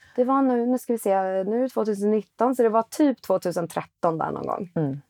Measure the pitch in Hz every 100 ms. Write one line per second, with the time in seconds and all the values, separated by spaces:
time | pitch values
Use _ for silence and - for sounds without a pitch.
0 | _ - 247 277 262 247 240 254 - 233
1 | 208 190 190 190 190 226 262 233 214 202
2 | 208 214 - - 240 254 226 220 226 -
3 | 302 247 - 190 180 170 170 - - _
4 | 175 160 147 143 139 - 175 - 147 139
5 | -